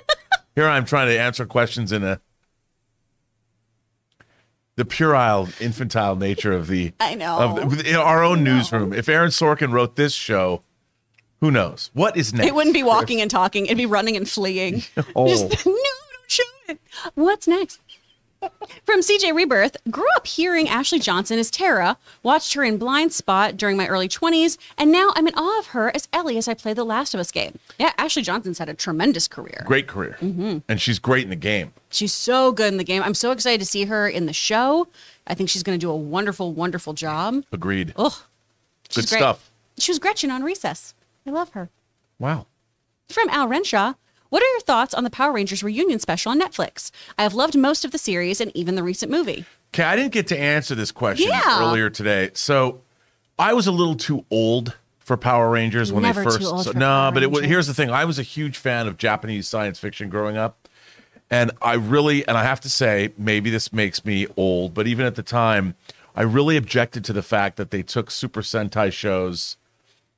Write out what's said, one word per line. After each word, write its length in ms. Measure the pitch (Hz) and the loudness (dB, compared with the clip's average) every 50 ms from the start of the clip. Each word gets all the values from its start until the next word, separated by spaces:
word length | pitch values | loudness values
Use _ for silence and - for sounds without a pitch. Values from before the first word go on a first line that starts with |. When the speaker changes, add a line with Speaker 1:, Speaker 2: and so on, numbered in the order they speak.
| - - | 0 -4
Speaker 1:
<laughs> 420 | 605 - - - 762 - _ _ - | -4 -4 -2 -2 -2 -2 _ _ 0
Speaker 2:
Here 120 | 147 156 | 2 2
I'm 180 | 156 147 135 120 | 4 4 2 2
trying 240 | - 147 139 131 120 | 2 2 2 4 4
to 100 | 117 113 | 4 2
answer 280 | 120 123 123 - 120 | 2 0 0 -2 -6
questions 460 | - - 123 117 113 - 120 113 92 | -2 0 2 2 0 0 -4 -4 -2
in 100 | 107 104 | -2 0
a, 180 | 98 95 95 - _ _ _ _ _ _ _ _ _ _ _ _ _ _ _ _ _ _ _ _ _ _ _ _ _ _ _ _ _ _ _ _ _ _ _ _ _ _ _ _ _ _ _ _ _ _ _ _ _ _ - | 0 0 -2 -4 _ _ _ _ _ _ _ _ _ _ _ _ _ _ _ _ _ _ _ _ _ _ _ _ _ _ _ _ _ _ _ _ _ _ _ _ _ _ _ _ _ _ _ _ _ _ _ _ _ _ -6
the 80 | - 120 | -4 -4
puerile, 640 | - - - 160 156 147 131 123 113 104 98 92 90 - - | -4 0 0 2 4 4 6 4 4 4 2 0 -2 -6 -6
infantile 560 | 117 120 113 117 131 104 - 113 104 101 95 | -6 -6 -4 -4 -6 -4 -2 0 0 0 0
nature 360 | 92 98 98 101 - - 104 | 0 -2 -2 -2 -2 -2 -2
of 140 | 95 90 82 82 | 0 -2 -2 -2
the, 240 | 95 90 87 85 - - | -2 -2 -2 -2 -4 -4
Speaker 1:
I 140 | - 180 - | -4 -4 -4
know. 240 | 214 160 175 165 165 120 120 101 - | -4 -4 -2 0 0 0 0 0 0
Speaker 2:
of 160 | - 135 143 151 | -2 -2 -2 -2
the, 100 | 156 156 | 0 0
in 60 | 160 | 2
our 260 | 165 151 165 160 165 | 4 4 4 4 6
own 160 | 170 175 180 165 | 6 4 4 4
Speaker 1:
I 40 | |
know. 140 | 143 131 131 | 4 4 4
Speaker 2:
newsroom. 360 | 127 113 - 117 110 104 95 | 4 2 2 0 -2 -2 -2
If 160 | 98 117 120 156 | -2 -2 0 2
Aaron 220 | 151 160 170 170 | 4 4 4 4
Sorkin 420 | - - 160 151 151 - 151 131 | 2 4 4 4 4 2 0 0
wrote 240 | 120 123 123 117 - | 2 2 2 2 2
this 180 | - 147 143 - | 0 0 0 0
show, 480 | - - - 107 95 92 90 90 - _ _ _ _ _ _ _ _ _ _ _ _ _ _ _ - | -2 -4 0 0 2 2 2 0 -2 _ _ _ _ _ _ _ _ _ _ _ _ _ _ _ 0
who 100 | 156 156 | 2 4
knows? 400 | 135 113 92 78 - - - - - | 4 4 2 0 -2 -8 -14 -8 -2
What 220 | 131 185 220 - | 0 0 0 2
is 160 | 170 135 107 107 | 0 -2 -2 0
next, 140 | 117 - 339 | 0 2 2
Speaker 1:
It 60 | 277 | 4
wouldn't 200 | 302 311 302 - | 4 4 4 4
be 60 | 302 | 4
Speaker 2:
Chris? 60 | 262 240 | 4 4
Speaker 1:
walking 320 | 220 220 226 226 247 226 | 4 4 4 2 0 0
and 100 | 214 214 | 0 0
talking. 360 | 247 - 185 196 - 208 196 | 2 2 2 2 0 0 -2
It'd 120 | - 233 226 | 0 0 0
be 80 | 247 | 2
running 300 | 220 208 202 208 226 220 | 2 2 2 2 0 -2
and 120 | 196 208 - | -2 -4 -4
fleeing. 540 | - 220 196 190 190 185 185 180 190 233 - - | -4 -4 -2 -2 -2 -2 -2 -2 -4 -4 -6 -6
Speaker 2:
<laughs> 260 | - - 127 - - | -4 -6 -4 -2 0
Oh. 120 | - - - | 2 4 4
Speaker 1:
Just, 160 | - - 98 | 4 4 2
<laughs> 220 | - 427 - - | 0 -2 0 0
"No, 60 | 370 | 0
don't 580 | 392 480 539 554 523 523 605 571 508 508 494 - | 0 0 0 -2 -4 -6 -12 -20 -20 -16 _ -4
show 120 | - - 494 480 508 539 494 370 | 0 0 -2 -2 -4 -16 _ -14
it." 120 | 302 - _ _ - - - 339 - | -14 -14 _ _ -16 -14 -14 -8 -2
What's 320 | 277 311 370 415 - - 330 | 2 2 2 2 2 2 2
next? 320 | 349 381 370 - - - _ _ - _ _ _ _ _ _ _ _ - 392 381 _ - - - - - - | 2 2 0 -4 -8 -14 _ _ -20 _ _ _ _ _ _ _ _ -12 -12 -12 _ -14 -18 -18 -18 -8 0
From 180 | - 427 381 | 2 2 2
C 160 | 339 - 415 403 | 4 4 2 2
J 140 | - 339 | 2 2
Rebirth, 440 | 311 330 370 294 247 196 202 277 - - - 233 | 2 2 2 2 4 4 2 2 0 -4 -10 -8
"Grew 160 | 226 277 403 587 719 | -4 -2 0 2 2
up 80 | - - | 0 0
hearing 420 | - - - 330 370 349 330 320 - | -2 -4 -2 0 2 2 2 2 0
Ashley 320 | 220 240 277 - 339 311 | 0 0 0 0 0 0
Johnson 400 | - 208 175 185 208 - 226 226 | 0 0 0 0 0 0 0 -2
as 100 | 226 - | -2 -2
Tara, 460 | - - 381 370 262 196 175 185 240 - _ - - _ | -2 0 0 2 2 2 2 0 0 -2 _ -20 -16 _
watched 320 | - 240 294 320 - - - | 0 2 2 2 0 -2 -2
her 80 | 285 | 0
in 140 | 269 226 214 196 | 0 0 0 -2
Blind 340 | 226 247 269 294 320 320 | -2 0 0 2 2 0
Spot 440 | - - - - 190 190 208 214 196 | -2 -2 -2 0 2 2 2 2 0
during 200 | 190 214 202 196 | -2 -2 0 0
my 120 | 196 185 - | 0 0 0
early 180 | 190 185 185 | 0 -2 -2
twenties, 520 | 185 - - 330 330 339 320 330 330 - - - - - | -2 -4 -2 0 2 4 4 4 2 0 -4 -12 -12 -4
and 160 | - 294 302 | 2 4 6
now 180 | 320 359 381 403 - | 6 6 6 4 4
I'm 100 | 320 320 | 4 2
in 80 | 330 - | 2 0
awe 240 | - 320 370 440 440 | 0 0 0 0 -2
of 100 | - - | -2 -4
her 220 | - 240 214 240 - | -4 -2 -2 0 -2
as 140 | 302 - - | -4 -6 -4
Ellie 240 | - 339 349 302 233 226 | -4 -4 -2 -2 -2 -2
as 80 | 226 | -2
I 80 | 240 226 | -4 -6
play 180 | - - 214 | -6 -4 -6
the 120 | 214 233 233 | -4 -4 -4
Last 300 | 226 214 233 285 - - | -2 -2 -4 -4 -4 -4
of 60 | 185 | -6
Us 100 | 175 - | -6 -4
game." 260 | - 165 98 78 - - _ - - - | -4 -6 -6 -6 -8 -16 _ -14 -6 -2
Yeah, 120 | 269 - - - | 0 0 0 0
Ashley 240 | - 320 - 302 | -2 -2 -2 -2
Johnson's 360 | 226 180 180 190 - 185 170 - | -2 -2 -4 -4 -4 -6 -8 -8
had 100 | 165 151 | -8 -10
a 60 | 156 | -8
tremendous 520 | - - 180 160 156 190 285 262 165 160 | -8 -6 -4 -2 0 0 0 0 0 -2
career. 360 | - - - - - - - - | -6 -6 -10 -16 -14 -14 -8 -2
Speaker 2:
Great 200 | 110 131 143 135 - | 0 0 0 0 -2
career. 280 | - 98 87 - - - | -6 -6 -6 -6 -6 -6
Speaker 1:
Mm-hmm. 380 | 170 196 180 175 190 220 180 151 - - | -6 -6 -4 -4 -4 -4 -4 -4 -4 -4
Speaker 2:
And 120 | 107 95 | -4 -2
she's 200 | - 123 113 90 | 0 -2 -2 -2
great 240 | - 123 131 131 123 | 0 0 2 2 0
in 60 | 95 | -2
the 60 | 92 | -6
game. 360 | 80 - 104 104 98 80 - - _ _ _ | -6 -4 -2 -2 -2 -4 -6 -12 _ _ _
Speaker 1:
She's 220 | - - 208 202 | -6 -4 -2 -2
so 400 | - - - 233 254 262 262 254 | -4 -2 0 0 2 4 4 2
good 160 | 226 208 214 208 | 2 2 0 0
in 80 | 196 190 | 0 -2
the 60 | 175 | -2
game. 180 | - 185 190 | -2 -2 -2
I'm 120 | 185 196 208 | 0 0 -2
so 180 | - - 240 | -2 0 -2
excited 260 | 262 247 247 254 233 208 | -2 -2 0 0 0 0
to 60 | 190 | 0
see 180 | - - 202 196 | -2 -4 -4 -2
her 220 | 202 220 214 208 202 | -2 0 0 0 0
in 180 | - 165 165 | -2 -2 -4
the 60 | 156 | -4
show. 540 | 160 - - - 214 226 247 269 302 339 349 - _ - - - - _ - | -4 -4 -2 0 0 2 2 2 2 2 0 -2 _ -20 -20 -20 -20 _ -10
I 80 | - 175 | -8 -4
think 140 | 185 190 170 | -4 -2 -2
she's 120 | - 190 165 | -2 -4 -2
gonna 140 | 196 185 170 | -2 -2 -2
do 120 | 175 170 | -2 -2
a 60 | 151 | -4
wonderful, 560 | 156 151 147 156 190 208 202 180 - 185 175 | -4 -4 -4 -4 -2 -2 -2 -4 -4 -6 -6
wonderful 400 | 156 151 175 185 175 175 - 156 156 | -4 -4 -4 -4 -4 -6 -8 -8 -10
job. 500 | - 160 156 151 160 180 214 254 277 269 - | -8 -6 -6 -4 -2 -2 -2 -2 -4 -6 -6
Speaker 2:
Agreed. 400 | - 175 170 190 196 190 180 160 - | -8 -6 -4 -2 0 -2 -2 -4 -2
Speaker 1:
Ugh. 160 | - 226 294 - - - _ _ _ _ _ _ _ _ _ _ _ _ - | 0 0 0 0 -4 -18 _ _ _ _ _ _ _ _ _ _ _ _ -8
She's 180 | - 120 113 | -4 -4 -2
Speaker 2:
Good 40 | - | 0
Speaker 1:
great. 80 | 220 220 | 2 2
Speaker 2:
stuff. 300 | 139 127 104 - _ _ _ _ _ _ _ - | 4 4 2 0 _ _ _ _ _ _ _ -4
Speaker 1:
She 120 | - - | -2 -2
was 60 | 359 294 | -2 0
Gretchen 300 | - 392 427 - - 277 | 0 -2 -2 -2 -2 -4
on 120 | 254 262 269 | -4 -4 -4
Recess. 500 | 320 392 - - - 156 - - - - _ _ _ _ _ - | -4 -6 -4 -6 -8 -8 -8 -12 -18 -20 _ _ _ _ _ -10
I 40 | 269 | -6
love 200 | 285 330 349 349 | -6 -6 -6 -6
her. 200 | - 196 175 175 _ _ _ _ _ _ _ _ _ - | -8 -12 -12 -12 _ _ _ _ _ _ _ _ _ -6
Speaker 2:
Wow. 260 | 117 139 160 127 - _ _ _ _ _ _ _ _ _ _ _ _ - | -4 -4 -4 -4 -6 _ _ _ _ _ _ _ _ _ _ _ _ -6
Speaker 1:
From 200 | - 453 453 - | -2 0 0 0
Al 180 | - 294 269 226 | 2 0 0 0
Renshaw, 460 | 254 339 403 - 233 202 196 240 269 _ _ _ _ _ _ - | 0 -2 -2 0 0 0 0 0 -2 _ _ _ _ _ _ -2
"What 120 | - - | 0 2
are 40 | 480 | 2
your 140 | 523 508 440 | 2 2 0
thoughts 340 | - - 262 226 254 - - | 0 2 2 2 2 0 -2
on 100 | - 247 | -4 -4
the 60 | 233 | -4
Power 200 | - - 269 294 | -2 0 0 0
Rangers 300 | 269 214 202 190 196 196 | 0 0 -2 -2 -4 -4
reunion 360 | 202 208 214 254 359 381 254 214 | -4 -4 -2 0 0 0 0 -2
special 340 | - - 165 175 - 220 | -2 -4 -4 -2 -2 0
on 80 | 254 302 | 0 0
Netflix? 500 | 370 359 - - 170 - - - - - - - - - - - | 0 0 -2 -4 -6 -6 -6 -12 -14 -14 -14 -16 -20 -10 -4 0
I 40 | |
have 120 | 214 208 190 | 0 0 2
loved 200 | 240 277 320 - | 0 0 2 4
most 280 | 277 262 277 311 - - | 4 4 4 2 0 -2
of 60 | 254 | -6
the 80 | - 302 | -6 -4
series 420 | - 220 180 175 175 175 196 - | -4 -2 -2 -2 -2 -2 -2 -4
and 100 | 226 - - | -4 -6 -4
even 220 | 160 175 175 190 | -4 -4 -2 -2
the 60 | 190 | -2
recent 300 | 170 180 190 - 233 - | -2 -2 -4 -4 -4 -2
movie." 320 | 269 339 320 202 139 - 175 - _ _ _ _ - | -2 -2 -2 -2 -4 -8 -10 -16 _ _ _ _ -2
Speaker 2:
Okay, 80 | - | 0
I 120 | 165 156 190 | 0 2 2
didn't 180 | 233 277 262 | 2 0 0
get 140 | - 214 170 - | 0 -2 -2 0
to 100 | 175 139 | -2 0
answer 360 | 143 143 147 151 - - 139 | 0 2 2 0 0 -2 -4
this 160 | 110 107 - | -4 -4 -6
question 380 | - - 123 104 98 - 370 466 | -4 -2 -2 0 0 2 2 2
Speaker 1:
Yeah. 320 | 679 - - - 233 190 | 2 2 2 2 2 2
Speaker 2:
earlier 300 | 165 165 165 110 110 104 | 2 2 2 2 0 0
today. 400 | 110 - 104 104 104 95 95 95 | -2 -2 0 0 2 2 0 -2
So 480 | - - - - 143 135 131 123 123 - _ _ _ _ _ _ _ _ _ _ _ - | -4 -4 -2 2 2 4 2 2 -2 -6 _ _ _ _ _ _ _ _ _ _ _ 0
I 140 | 170 214 | 2 2
was 140 | 240 247 185 | 4 4 2
a 60 | 190 | 2
little 220 | 175 170 175 165 156 | 2 2 2 2 0
too 300 | 110 - - 147 123 - - | -2 -2 -4 -4 -4 -4 -2
old 440 | 107 113 113 110 117 123 120 120 - - _ _ _ _ | 0 2 2 2 2 0 -2 -4 -10 -14 _ _ _ _
for 180 | - - 127 120 | -4 -2 -2 0
Power 320 | - 123 123 120 117 113 | 2 2 4 4 4 4
Rangers 420 | 117 117 113 113 104 120 113 101 | 4 2 2 0 0 0 0 0
when 100 | 98 104 | 0 2
Speaker 1:
Never 180 | 113 113 113 - | 2 2 2 2
Speaker 2:
they 40 | - | 0
first. 160 | 117 113 107 | 0 0 0
Speaker 1:
too 60 | 98 | 0
old 180 | - 170 185 185 | -2 -2 -2 -4
Speaker 2:
so, 80 | - | -2
Speaker 1:
for 60 | 123 123 | 0 0
Speaker 2:
no, 80 | 135 | 2
Speaker 1:
Power 260 | 139 135 135 135 135 | 4 4 4 4 2
Speaker 2:
but 100 | 127 135 | 2 2
it 80 | 131 139 | 2 2
wa-, 100 | 147 147 | 2 0
Speaker 1:
Rangers. 100 | 143 143 | 2 2
Speaker 2:
here's 160 | 170 180 165 | 2 2 2
the 80 | 139 127 | 0 0
thing. 160 | 151 147 120 | -2 0 0
I 160 | 120 135 160 | 0 0 0
was 120 | 170 151 139 | 0 -2 -4
a 40 | |
huge 340 | 117 - - 151 151 147 131 | -6 -8 -8 -6 -6 -6 -6
fan 300 | - - 135 120 117 113 | -4 -4 -2 -2 -2 -2
of 100 | 104 87 | -4 -4
Japanese 500 | - - 110 107 107 - 110 107 101 92 - | -2 0 0 0 0 -2 -4 -6 -6 -6 -4
science 300 | - 110 104 101 90 - | -4 -4 -4 -4 -6 -8
fiction 300 | - 104 - - 104 95 | -10 -12 -10 -10 -10 -6
growing 300 | 90 104 107 107 107 110 | -4 -4 -4 -4 -2 -2
up. 280 | 110 113 - _ _ - _ _ _ - - - _ _ _ - _ - | -4 -4 -6 _ _ -20 _ _ _ -20 -20 -20 _ _ _ -18 _ -2
And 200 | 120 120 120 117 - - | 2 2 2 2 0 -2
I 140 | - 120 120 | 0 2 2
really, 520 | 120 107 107 135 147 147 151 147 143 - | 2 2 2 2 4 4 4 2 2 2
and 120 | - 117 113 | 0 0 2
I 60 | 110 | 2
have 160 | 131 135 - | 0 0 -2
to 80 | - 135 | -4 -4
say, 400 | - - 131 113 104 101 101 104 - 104 | -2 0 2 2 2 2 0 -2 -4 -4
maybe 320 | 104 107 107 107 104 113 | -2 0 0 0 0 0
this 200 | 113 110 - - | -2 -2 -4 -4
makes 320 | - 110 107 95 - - | -2 -2 -2 -2 -2 -6
me 240 | - 107 101 98 101 - - 98 | -6 -4 -2 -2 -2 -4 -2 0
old, 340 | 95 95 90 87 90 90 | 0 2 2 0 -2 -4
but 140 | 82 104 107 | -2 -2 -2
even 180 | 117 120 117 131 | -2 0 0 -2
at 100 | 123 - | -2 -2
the 80 | 113 | -6
time, 520 | 101 - 120 120 113 113 110 101 95 92 87 _ _ - - _ _ _ - | -8 -4 0 0 2 2 2 2 0 -2 -4 _ _ -20 -20 _ _ _ -4
I 60 | 101 | -2
really 340 | 110 113 110 139 143 156 160 | 0 2 4 4 4 4 2
objected 480 | 147 117 - - 123 120 - - 120 95 | 2 0 0 0 0 0 0 -2 -8 -6
to 80 | - | -4
the 100 | 101 101 | -4 -4
fact 360 | - - 110 104 101 98 - - | -4 -2 0 0 0 -2 -4 -6
that 120 | 98 - | -8 -6
they 120 | - 95 | -6 -6
took 280 | 90 - - 120 113 - | -6 -4 -4 -6 -4 -6
Super 300 | - - 139 - - 110 | -8 -8 -8 -8 -8 -8
Sentai 500 | 104 - - 110 104 101 - 107 104 98 | -6 -4 -4 -4 -4 -2 0 0 0 0
shows 680 | 87 - - 104 95 92 92 90 87 85 - - - _ _ _ _ _ _ _ _ _ _ _ _ | 0 -2 -4 -2 -2 0 -2 -4 -4 -6 -8 -10 -12 _ _ _ _ _ _ _ _ _ _ _ _